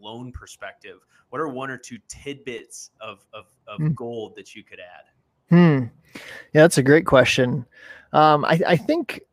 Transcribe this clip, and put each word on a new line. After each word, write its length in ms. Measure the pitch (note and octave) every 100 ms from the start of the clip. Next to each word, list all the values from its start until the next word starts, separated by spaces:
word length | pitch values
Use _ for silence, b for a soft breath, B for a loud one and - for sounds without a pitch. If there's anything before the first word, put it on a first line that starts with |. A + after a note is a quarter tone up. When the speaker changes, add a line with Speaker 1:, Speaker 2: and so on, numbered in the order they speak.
Speaker 1:
loan 320 | G#2 A#2 B2
perspective, 680 | A#2+ G#2 - G2 - G2 F2+ _ _ _
what 100 | C3
are 100 | D#3
one 200 | B2+ C3+
or 80 | B2
two 220 | - A#2 -
tidbits 840 | - C#3+ C#3 C3 A#2 - - - _
of, 280 | A2 G2 _
of, 100 | G#2+ - _ -
of 120 | G#2+
Speaker 2:
Hmm. 140 | D#3
Speaker 1:
gold 440 | - A#2+ A#2 G#2+ G#2
that 180 | -
you 100 | A2
could 160 | - F#2
add? 240 | F2 D#2 _ _ _ _ -
Speaker 2:
Hmm. 340 | E3+ E3+ C3+ A#2+ _ B B B B B
Yeah, 80 | D3+
that's 160 | E3 D3
a 40 |
great 220 | C3 D#3
question. 600 | D3 C3 A#2+ - B2 B2+ - B B B B
Um, 320 | C#3+ D#3 D3 -
I, 120 | E3 -
I 100 | -
think 420 | - E4 C4 - _